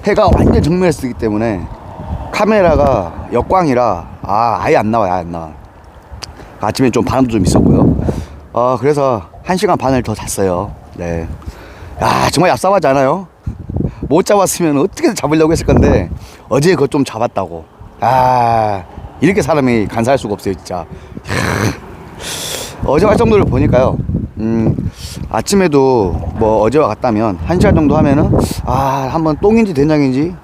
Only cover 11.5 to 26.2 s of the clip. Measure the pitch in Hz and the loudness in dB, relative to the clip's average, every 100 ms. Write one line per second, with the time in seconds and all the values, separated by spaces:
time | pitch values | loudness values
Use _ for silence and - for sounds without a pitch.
11.5 | - - - - - 113 127 131 135 175 | -16 -18 -20 -18 -4 0 2 2 2 2
12.5 | 131 185 196 156 139 135 165 185 - - | 2 2 2 2 2 2 0 -6 -12 -10
13.5 | - - - - - - 147 190 208 180 | -10 -8 -6 -6 -6 -2 0 2 2 2
14.5 | - 170 143 180 - 330 202 147 160 156 | 0 0 2 0 0 -2 0 0 2 4
15.5 | 160 - 165 - - - - - - - | 2 2 4 4 2 0 -8 -14 -20 -2
16.5 | 127 156 165 139 147 131 113 120 - 92 | 2 2 2 2 0 -2 -2 -4 -2 -6
17.5 | 85 82 - - - 110 131 127 123 120 | -8 -16 -20 -20 -2 0 2 2 2 2
18.5 | 117 107 101 85 - - - 151 202 151 | 2 0 -2 -8 -16 -16 0 2 2 0
19.5 | 156 131 117 98 - 117 139 113 101 101 | 0 2 2 0 -2 0 0 -2 -6 -4
20.5 | 92 - 90 78 - - - - 98 - | -6 -8 -10 -10 -16 -16 -16 -6 -4 -2
21.5 | 101 104 - - - - - - - - | -2 -4 -6 -14 -18 -18 -16 -12 -10 -10
22.5 | - - - - 139 208 214 226 208 147 | -10 -12 -8 -2 2 2 2 4 2 2
23.5 | 123 147 123 127 92 - - - - 110 | 0 2 4 2 0 -4 -4 -4 -6 -4
24.5 | 113 110 - - - - - - 110 113 | 0 0 0 -4 -8 -14 -12 -6 -4 0
25.5 | 202 185 143 131 127 95 85 | 2 4 4 4 4 2 -2